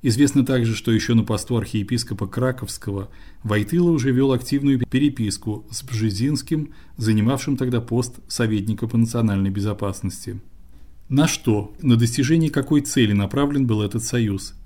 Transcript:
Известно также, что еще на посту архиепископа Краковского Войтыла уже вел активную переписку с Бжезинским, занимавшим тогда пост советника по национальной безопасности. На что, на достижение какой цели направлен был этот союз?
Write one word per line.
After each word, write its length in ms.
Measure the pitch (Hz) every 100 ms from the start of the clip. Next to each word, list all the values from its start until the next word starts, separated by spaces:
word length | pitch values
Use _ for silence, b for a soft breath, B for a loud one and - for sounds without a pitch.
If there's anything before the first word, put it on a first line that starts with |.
Известно 420 | 135 110 143 143 123
также, 300 | 131 113 107
что 160 | -
еще 240 | 113 - 117
на 80 |
посту 340 | - 107 - 117
архиепископа 680 | 101 113 98 120 - 101 98
Краковского 840 | - 127 127 113 - - 98 98 b b b
Войтыла 480 | 107 104 107 170 175
уже 220 | 160 127
вел 200 | 127 135
активную 540 | 127 - 139 139 131 120
переписку 800 | 131 143 - 107 - - 104 -
с 100 | -
Бжезинским, 880 | - 117 110 98 131 147 - 156 147 B B B
занимавшим 600 | 110 110 110 135 147 135
тогда 240 | 127 120
пост 380 | 117 120 123 - -
советника 580 | - 117 107 98 107 117
по 120 | 117
национальной 520 | 113 120 110 98 98
безопасности. 920 | 98 101 101 101 - 98 - - 101 - - - b b b -
На 180 | 135 160
что, 460 | - - 104 95 -
на 140 | 135 117
достижение 560 | 117 117 131 165 160
какой 300 | 147 131 147
цели 320 | 143 - 110
направлен 520 | 104 98 - 143 143 127
был 160 | 107
этот 220 | 104 113
союз? 500 | 117 123 110 95 - -